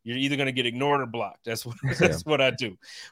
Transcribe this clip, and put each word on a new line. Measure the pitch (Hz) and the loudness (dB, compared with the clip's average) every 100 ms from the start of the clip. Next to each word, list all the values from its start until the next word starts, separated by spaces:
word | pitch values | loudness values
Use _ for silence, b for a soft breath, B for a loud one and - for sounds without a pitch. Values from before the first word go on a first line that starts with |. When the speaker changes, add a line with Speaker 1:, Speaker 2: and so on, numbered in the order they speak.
Speaker 1:
you're | 113 123 | -8 -2
either | 139 139 | 0 2
gonna | 135 | 0
get | 123 120 | 0 0
ignored | 120 143 143 | 2 2 2
or | 123 | 0
blocked. | 113 101 - 117 | -4 -6 -6 -6
That's | 113 120 | -6 -6
what, | 113 | -6
<laughs> | |
Speaker 2:
Yeah. | 135 127 | -2 2
Speaker 1:
that's | 175 151 151 | 2 2 0
what | 147 | 2
I | 131 | 2
do. | - 117 - B B B | 2 -4 -6 B B B